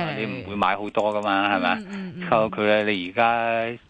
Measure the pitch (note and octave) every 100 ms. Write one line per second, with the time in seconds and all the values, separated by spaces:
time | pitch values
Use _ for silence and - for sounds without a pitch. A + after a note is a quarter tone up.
0 | D#3+ - G#2+ F#2+ F2+ G#2 F#2+ G2 G#2 A2
1 | G#2 G#2 G#2 G2 G2+ G2 F2 C#3+ F#3 G3+
2 | F#3 F3 F3+ A#2 A2 G2+ G#2 G#2+ G#2+ G2+
3 | F2 A2 A#2 A#2 A#2 A2+ A2+ A#2+ -